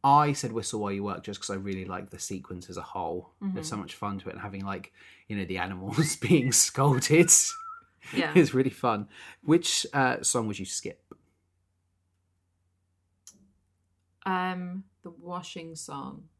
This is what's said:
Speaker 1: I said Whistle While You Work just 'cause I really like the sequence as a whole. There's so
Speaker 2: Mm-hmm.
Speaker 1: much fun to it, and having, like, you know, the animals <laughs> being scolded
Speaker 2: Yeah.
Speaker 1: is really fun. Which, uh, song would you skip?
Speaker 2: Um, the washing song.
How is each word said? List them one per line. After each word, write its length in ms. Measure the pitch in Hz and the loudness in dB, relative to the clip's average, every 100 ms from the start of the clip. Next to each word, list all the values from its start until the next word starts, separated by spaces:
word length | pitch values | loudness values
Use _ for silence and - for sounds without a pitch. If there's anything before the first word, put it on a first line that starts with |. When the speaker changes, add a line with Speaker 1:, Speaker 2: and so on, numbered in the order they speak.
Speaker 1:
I 300 | 139 143 147 | 6 6 6
said 180 | 143 123 | 0 -4
Whistle 280 | 110 104 110 | -4 -4 -4
While 100 | 104 | -2
You 100 | 98 | -4
Work 200 | 101 87 | -4 -6
just 160 | - 98 | -10 -12
'cause 80 | - | -8
I 60 | 95 | -6
really 300 | 98 95 90 | -6 -6 -6
like 240 | 92 92 | -10 -10
the 100 | 95 | -12
sequence 500 | - 95 - 92 87 | -10 -10 -10 -12 -10
as 80 | 90 | -12
a 40 | |
whole. 520 | - 95 85 90 92 _ | -10 -8 -6 -6 -10 _
There's 260 | 196 185 156 | -6 -6 -6
so 80 | 107 | -8
Speaker 2:
Mm-hmm. 60 | |
Speaker 1:
much 140 | 87 - | -8 -8
fun 240 | 104 98 | -8 -8
to 100 | - | -10
it, 40 | |
and 80 | - | -10
having, 240 | 107 98 98 | -10 -8 -6
like, 280 | 98 - _ - - _ | -8 -10 _ -20 -20 _
you 80 | 101 | -6
know, 80 | 90 | -4
the 120 | 92 | -4
animals 580 | 90 92 98 107 147 - | -4 -6 -4 0 0 0
<laughs> 20 | |
being 340 | 117 170 127 | 4 4 6
scolded 800 | - - - 139 127 - 156 180 - - - - - _ _ - | 4 2 4 4 4 6 6 8 8 6 -4 -14 -18 _ _ -6
Speaker 2:
Yeah. 200 | - 156 160 | -2 4 6
Speaker 1:
is 180 | 147 | 6
really 160 | 131 131 | 6 0
fun. 380 | - 123 107 104 - - - | 0 -2 0 -4 -14 -20 -10
Which, 440 | - 165 175 - - | 4 4 4 -2 0
uh, 280 | 143 123 123 | 2 2 2
song 240 | - 123 110 | 0 0 -2
would 120 | 98 | -4
you 60 | 95 | -6
skip? 360 | - - - _ - _ _ _ _ _ _ _ _ _ _ _ _ _ _ _ _ _ _ _ _ - _ _ _ _ _ _ _ _ _ 196 | -8 -8 -14 _ -20 _ _ _ _ _ _ _ _ _ _ _ _ _ _ _ _ _ _ _ _ -20 _ _ _ _ _ _ _ _ _ -4
Speaker 2:
Um, 600 | 185 185 185 180 185 190 _ | -2 -2 -6 -8 -10 -14 _
the 80 | 175 | -20
washing 640 | 170 170 180 170 175 165 160 | -16 -12 -12 -10 -14 -14 -14
song. 480 | - 143 139 139 - | -14 -12 -12 -14 -20